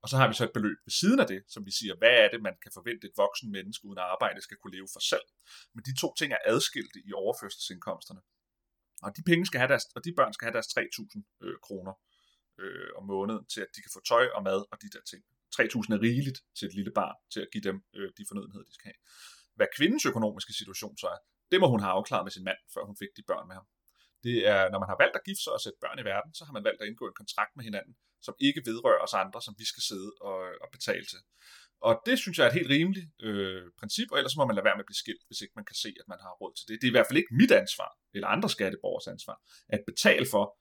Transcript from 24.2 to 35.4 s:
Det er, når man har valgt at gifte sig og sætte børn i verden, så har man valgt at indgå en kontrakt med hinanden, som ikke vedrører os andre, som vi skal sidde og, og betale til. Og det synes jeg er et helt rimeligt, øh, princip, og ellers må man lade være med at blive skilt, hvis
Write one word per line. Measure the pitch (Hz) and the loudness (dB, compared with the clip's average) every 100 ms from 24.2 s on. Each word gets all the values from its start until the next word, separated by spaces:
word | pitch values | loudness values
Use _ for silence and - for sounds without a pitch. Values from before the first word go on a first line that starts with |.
| 120 | -2
Det | 117 101 | 2 4
er, | 101 95 | 4 4
når | 98 | 0
man | 98 | -4
har | 95 | 2
valgt | - - | 2 2
at | - | -6
gifte | 196 - | -6 -4
sig | - | -4
og | 110 | -6
sætte | - | -10
børn | - - | -10 -8
i | 107 | -4
verden, | 98 127 - | -4 -6 -12
så | 151 | -12
har | 131 | -2
man | 104 | -2
valgt | - | -2
at | 107 | -8
indgå | 110 110 | -8 -10
en | - | -12
kontrakt | 104 - 107 - | -12 -4 -4 -4
med | 113 | -8
hinanden, | 101 - - _ _ - | -8 -10 -20 _ _ -16
som | - 135 | 0 0
ikke | 143 123 | 0 -4
vedrører | 113 123 98 - | -2 4 4 4
os | 101 | -2
andre, | 98 113 | -2 -6
som | 117 104 | -14 -10
vi | 110 | -10
skal | - - | -6 -6
sidde | 98 98 - 101 | -6 -10 -12 -8
og, | 95 92 90 | -8 -8 -12
og | - - | -16 -12
betale | - 95 87 | -4 -4 -4
til. | 92 _ _ - - _ _ 113 | -16 _ _ -20 -20 _ _ 2
Og | 113 - | 2 2
det | 254 | 0
synes | - 170 | 0 4
jeg | 127 | 4
er | |
et | 139 | 6
helt | 147 139 | 2 4
rimeligt, | 170 196 165 _ 110 | 4 0 -6 _ -4
øh, | 101 98 95 90 _ | -2 -2 -4 -12 _
princip, | 107 - 240 | -8 -4 0
og | 139 | 0
ellers | 135 139 | 0 2
må | 131 | 2
man | 104 | 4
lade | 104 | 4
være | 98 | 2
med | 101 | -2
at | |
blive | - | -8
skilt, | - 104 _ | -8 -10 _
hvis | 110 | -14